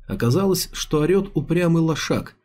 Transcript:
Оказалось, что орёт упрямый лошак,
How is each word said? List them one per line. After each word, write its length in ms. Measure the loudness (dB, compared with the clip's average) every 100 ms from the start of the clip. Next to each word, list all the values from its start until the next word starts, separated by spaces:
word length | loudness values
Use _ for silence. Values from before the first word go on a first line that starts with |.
| -10
Оказалось, 600 | -2 0 2 2 0 -4
что 300 | -8 -2 0
орёт 300 | 2 2 0
упрямый 480 | -4 -2 0 2 2
лошак, 540 | 2 -2 -2 -4 -4 -14